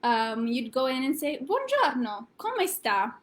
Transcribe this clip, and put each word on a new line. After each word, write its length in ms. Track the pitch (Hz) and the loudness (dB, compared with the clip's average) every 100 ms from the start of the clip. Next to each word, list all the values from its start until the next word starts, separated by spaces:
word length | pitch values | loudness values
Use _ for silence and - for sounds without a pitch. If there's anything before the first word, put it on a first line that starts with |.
Um, 440 | 240 233 226 220 233 | 2 2 0 -2 0
you'd 240 | 240 233 | -2 -2
go 140 | 254 | 0
in 180 | 262 262 | 0 0
and 140 | 269 277 | 0 0
say, 220 | 294 302 | -2 -4
Buongiorno, 880 | 269 453 539 554 339 254 226 208 233 _ | 0 -2 2 2 2 2 -2 -4 -12 _
come 300 | 427 480 370 | -4 0 -2
sta? 460 | - 233 202 208 - | 0 0 2 0 -4